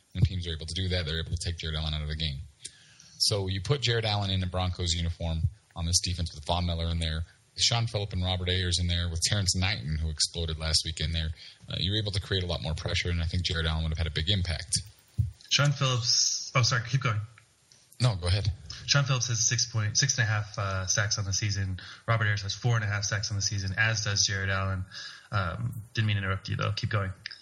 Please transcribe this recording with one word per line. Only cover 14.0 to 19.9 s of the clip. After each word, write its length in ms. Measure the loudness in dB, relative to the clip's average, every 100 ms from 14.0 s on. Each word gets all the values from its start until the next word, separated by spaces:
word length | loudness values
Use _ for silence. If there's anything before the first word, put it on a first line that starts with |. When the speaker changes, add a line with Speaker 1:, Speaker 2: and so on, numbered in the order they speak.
| 0
Speaker 1:
a 40 |
big 160 | 0 2
impact. 520 | 2 0 -2 -2 -4 -4 -14 _ -2 -2 -2 -2
Speaker 2:
Sean 200 | 4 4
Phillips, 800 | 4 2 2 2 2 2 0 0 4
oh, 60 |
sorry, 180 | 4 2 0
keep 120 | 0
going. 180 | 2 0 -4 -14 -20 _ _ -20 _ 0
Speaker 1:
No, 160 | 2 2
go 80 | 2
ahead. 240 | 4 2 -2 -8 -12 0
Speaker 2:
Sean 160 | 2
Phillips 240 | 4 2 0
has 200 | 2 2
six 240 | 2 0
point, 260 | 0 0